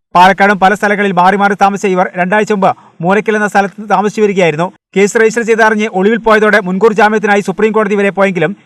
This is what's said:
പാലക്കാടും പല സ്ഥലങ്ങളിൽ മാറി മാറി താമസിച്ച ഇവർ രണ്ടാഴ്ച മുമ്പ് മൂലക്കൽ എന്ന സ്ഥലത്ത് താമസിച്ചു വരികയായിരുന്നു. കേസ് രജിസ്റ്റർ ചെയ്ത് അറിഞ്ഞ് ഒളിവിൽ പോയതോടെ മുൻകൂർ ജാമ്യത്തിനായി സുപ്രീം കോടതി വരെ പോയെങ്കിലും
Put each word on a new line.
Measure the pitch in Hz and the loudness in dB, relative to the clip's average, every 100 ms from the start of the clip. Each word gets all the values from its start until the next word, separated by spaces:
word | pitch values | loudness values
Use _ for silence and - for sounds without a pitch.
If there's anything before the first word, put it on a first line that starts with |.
| _ | _
പാലക്കാടും | 175 190 196 202 202 | 2 4 4 0 2
പല | 190 | 0
സ്ഥലങ്ങളിൽ | 202 208 208 202 | 0 -2 -2 -2
മാറി | 175 185 202 | 0 2 2
മാറി | 202 | 0
താമസിച്ച | 202 196 196 202 | 0 -2 0 -2
ഇവർ | 185 185 180 | -2 -2 -2
രണ്ടാഴ്ച | 185 214 214 | -2 -2 0
മുമ്പ് | 208 185 - - - | 0 -2 -2 -10 -8
മൂലക്കൽ | 165 202 220 214 | -2 -2 -2 -2
എന്ന | 208 | -2
സ്ഥലത്ത് | 202 196 - 208 | -2 -2 -6 -4
താമസിച്ചു | 190 208 220 | -2 -2 -2
വരികയായിരുന്നു. | 208 190 170 151 180 - _ 190 | -2 0 0 -2 -6 -8 _ -2
കേസ് | 202 226 | 0 2
രജിസ്റ്റർ | 220 226 | 0 0
ചെയ്ത് | 220 226 | -2 2
അറിഞ്ഞ് | 220 214 220 | 2 0 -4
ഒളിവിൽ | 185 202 226 | 0 0 0
പോയതോടെ | 226 214 214 202 | 2 2 4 2
മുൻകൂർ | 180 190 220 | -2 0 0
ജാമ്യത്തിനായി | 214 208 214 208 202 | 2 0 0 0 -2
സുപ്രീം | 196 180 214 | -2 -2 -2
കോടതി | 220 202 | 0 -2
വരെ | 202 202 | -2 -2
പോയെങ്കിലും | 190 196 180 160 202 | 0 -2 0 -4 -6